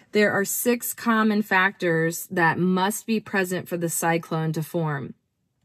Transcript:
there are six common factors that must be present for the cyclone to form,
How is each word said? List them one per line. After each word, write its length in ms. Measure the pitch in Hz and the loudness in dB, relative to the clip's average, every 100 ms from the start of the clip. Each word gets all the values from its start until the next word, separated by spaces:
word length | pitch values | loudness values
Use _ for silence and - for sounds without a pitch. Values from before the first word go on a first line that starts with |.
| _ | _
there 180 | 208 208 | 2 2
are 140 | 196 | 2
six 500 | 196 - 240 240 - | -2 -2 0 0 -2
common 480 | - 233 220 220 208 | -6 0 2 2 2
factors 840 | 214 190 185 196 175 165 165 170 - | 2 2 2 0 0 2 0 -2 -6
that 260 | 185 165 151 | 2 2 4
must 480 | 180 185 190 208 | 2 2 0 -2
be 140 | - 220 | -2 -4
present 500 | - 202 185 180 - | 0 -2 -2 -4 -6
for 80 | 175 | -4
the 120 | 170 | -4
cyclone 640 | - 170 165 165 160 160 | -2 0 0 0 -2 -2
to 100 | 160 | -2
form, 520 | 156 175 156 143 120 - _ _ _ _ | -4 -4 -2 -4 -8 -14 _ _ _ _